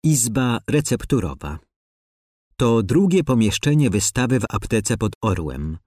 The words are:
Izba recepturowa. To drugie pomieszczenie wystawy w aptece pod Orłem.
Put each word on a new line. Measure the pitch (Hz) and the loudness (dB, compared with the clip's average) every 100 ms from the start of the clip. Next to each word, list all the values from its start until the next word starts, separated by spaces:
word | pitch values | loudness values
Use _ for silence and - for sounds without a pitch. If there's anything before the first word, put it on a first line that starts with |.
Izba | 156 147 123 110 127 117 - | 2 0 0 0 0 -2 -2
recepturowa. | 147 147 123 - 135 85 65 73 76 _ _ _ _ _ _ _ _ _ _ | -2 0 -4 0 -2 -2 -8 -10 -12 _ _ _ _ _ _ _ _ _ _
To | 120 117 | 2 2
drugie | 98 147 196 185 | 2 2 4 2
pomieszczenie | 147 123 107 - 147 151 135 | 2 2 2 2 2 2 2
wystawy | 101 - 127 123 127 | 2 -2 -2 0 0
w | - | 0
aptece | 101 - 113 101 113 | -6 -2 -2 -2 -2
pod | 107 - | -2 -2
Orłem. | 110 92 76 65 76 82 | -2 -2 -4 -6 -8 -8